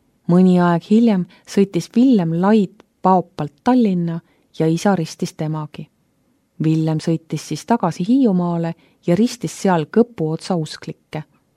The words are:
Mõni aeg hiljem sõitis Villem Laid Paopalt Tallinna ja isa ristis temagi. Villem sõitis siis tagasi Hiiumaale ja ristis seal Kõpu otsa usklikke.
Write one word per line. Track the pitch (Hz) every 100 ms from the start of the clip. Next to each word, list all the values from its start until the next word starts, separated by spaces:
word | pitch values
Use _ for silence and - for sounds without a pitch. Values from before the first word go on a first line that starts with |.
| _ _ -
Mõni | 175 185 180
aeg | 175 170 -
hiljem | 214 233 196 175 _ -
sõitis | - 196 175 - -
Villem | 262 233 165 165
Laid | 185 220 185 _ _ _
Paopalt | 185 190 170 - 147 _
Tallinna | - 254 220 180 170 165 - _ _ -
ja | 160
isa | 165 208 185
ristis | 160 - 175
temagi. | - 156 156 151 - 156 _ _ _ _ _ _ -
Villem | 156 160 160 156
sõitis | - 165 - 156 -
siis | 151 -
tagasi | 233 180 160 185
Hiiumaale | 262 254 180 175 170 165 165 _ _ -
ja | 175
ristis | 240 - 165 -
seal | 196 175 151
Kõpu | - 240 - 160
otsa | 160 - 180
usklikke. | 156 - - 156 - 156 151 _ _